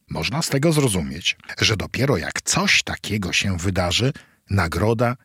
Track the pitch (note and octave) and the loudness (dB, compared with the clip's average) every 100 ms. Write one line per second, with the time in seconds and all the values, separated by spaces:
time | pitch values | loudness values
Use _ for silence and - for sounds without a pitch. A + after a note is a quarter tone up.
0 | - - D#3 C3+ - C#3 E3 D3+ C3+ F#2 | -10 -6 -4 -2 0 2 2 4 2 0
1 | C#2 C#2+ - - - - G#2 G#2+ E2 - | -4 -4 -6 -6 -8 -2 0 0 -4 -2
2 | C#3 A2+ - - - - G3 - - - | 0 0 -2 -6 -2 0 2 2 0 -8
3 | - A2 - - G2 F2+ F#2+ F#2 F2 E2+ | -4 -4 -2 -2 0 -2 0 0 0 2
4 | B2+ - - _ - F#2+ D#2+ F2 G#2 A2+ | 0 -2 -12 _ -2 0 2 2 4 4
5 | A#2+ B2 | 0 -2